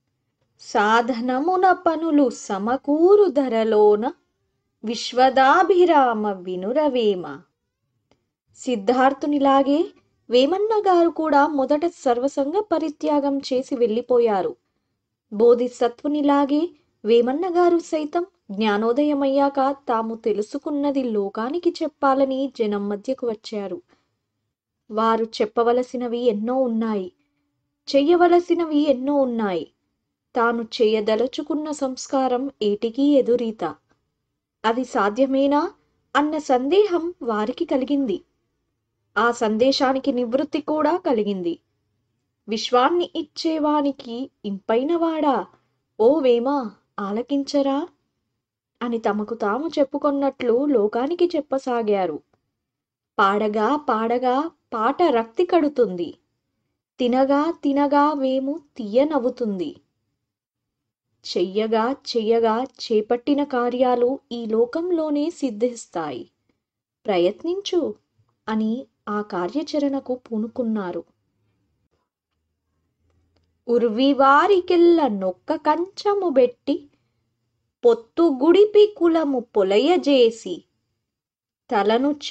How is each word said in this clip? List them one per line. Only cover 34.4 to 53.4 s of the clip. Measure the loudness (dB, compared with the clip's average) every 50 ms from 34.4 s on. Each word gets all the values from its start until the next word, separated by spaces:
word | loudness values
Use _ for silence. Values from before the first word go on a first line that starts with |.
| _ _ _ _ -2
అది | -2 0 -2 -4
సాధ్యమేనా | -4 -2 -2 0 0 0 0 0 2 2 2 2 2 2 2 0 -2 -6 _ _ _ _ _ _ _ -2
అన్న | 0 0 0 -2 -4
సందేహం | -2 0 0 0 2 2 2 2 4 2 0 -2 -4 -6 -8 -8
వారికి | -6 -6 -4 -2 -4 -4 -4 -6 -4
కలిగింది. | -2 -2 -2 -2 -2 -2 -2 0 -2 -4 -6 -8 _ _ _ _ _ _ _ _ _ _ _ _ _ _ _ _ _ _ -2
ఆ | 0 0
సందేశానికి | 0 0 -2 -2 0 2 2 2 2 2 0 0 0 -2 -2 -4
నివృత్తి | -4 -2 -2 -2 -2 -2 -2 -4 -6 -6
కూడా | -4 -4 -2 0 0 0 -2 -2
కలిగింది. | -2 -2 -2 -2 -2 -2 -4 -4 -6 -6 -8 -8 _ _ _ _ _ _ _ _ _ _ _ _ _ _ _ _ _ -8
"విశ్వాన్ని | -6 -6 -4 0 2 2 2 2 2 0 -2 -4 -6
ఇచ్చేవానికి | -10 -10 -10 _ -6 -4 -4 -2 0 0 0 0 0 0 -2 -4 -6 -10 -12 -12 -10 -12 -12 _ _ -10
ఇంపైనవాడా, | -10 -10 -8 -4 -2 0 0 0 0 0 0 0 -2 -2 0 0 0 0 0 -4 -6 _ _ _ _ _ _ _ _ _ 2
ఓ | 2 4 4 4
వేమా, | 2 2 2 2 0 -2 -2 -2 -4 -6 -10 _ _ _ _ -10
ఆలకించరా" | -8 -6 -6 -6 -6 -4 -4 -4 -4 -2 -2 -2 0 0 -2 -4 -4 -8 _ _ _ _ _ _ _ _ _ _ _ _ _ _ _ _ _ _
అని | -8 -6 -6 -4
తమకు | -2 -2 -2 -2 -4 -6 -6
తాము | -4 -4 -2 -2 -4 -4 -4 -2 -2
చెప్పుకొన్నట్లు | -2 -2 -2 -2 -2 -2 -2 0 -2 -4 -4 -2 -2 0 0 2 2
లోకానికి | 2 2 2 0 0 0 -2 -4 -2 -2 0 0 0 0
చెప్పసాగారు. | -4 -4 -4 -6 -6 -4 -4 -4 -2 -2 0 0 0 -2 -4 -6 -8 -12 _ _ _ _ _ _ _ _ _ _ _ _ _ _ _ _ _ _ 0
పాడగా | 0 2 2 0